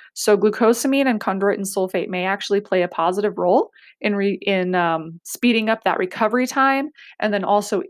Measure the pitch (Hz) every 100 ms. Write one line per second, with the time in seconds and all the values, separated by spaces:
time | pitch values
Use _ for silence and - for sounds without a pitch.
0 | - - - 202 202 - 226 240 269 277
1 | 269 220 - 190 202 - 196 202 185 185
2 | - 180 185 202 - 202 202 185 175 -
3 | 165 185 208 185 180 233 453 _ - _
4 | 214 202 196 - - 190 180 180 170 165
5 | 160 165 - - 247 233 220 220 190 -
6 | 185 - 220 240 254 - 269 269 294 -
7 | - - 214 202 185 208 202 214 -